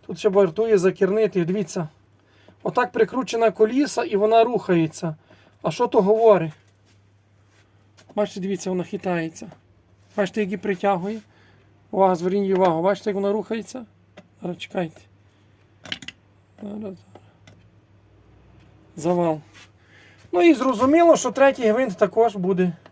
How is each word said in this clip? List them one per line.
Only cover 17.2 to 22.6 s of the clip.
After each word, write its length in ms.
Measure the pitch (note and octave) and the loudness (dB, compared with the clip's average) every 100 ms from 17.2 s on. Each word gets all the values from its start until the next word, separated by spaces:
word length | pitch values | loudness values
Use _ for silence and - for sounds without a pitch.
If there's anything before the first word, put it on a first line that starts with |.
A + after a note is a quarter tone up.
| _ _ - - _ _ _ _ _ _ _ _ _ - - _ _ - | _ _ -20 -20 _ _ _ _ _ _ _ _ _ -20 -20 _ _ -8
Завал. 460 | D#3 F3+ E3+ D#3 - - - _ _ - - _ - | -4 0 0 -4 -10 -20 -20 _ _ -20 -20 _ -6
Ну 100 | F4 | 2
і 120 | F4 | 4
зрозуміло, 640 | C4 C4 A3 B3+ D#4+ E4+ D#4 | 4 2 2 4 6 6 4
що 160 | C4 | 2
третій 400 | A#3+ C#4 C4+ A#3 | 2 2 4 0
гвинт 260 | G#3+ C4 F3+ | 2 -2 0
також 380 | G3+ - A3+ G#3 | -2 2 2 2
буде 380 | F3+ F#3 | -2 0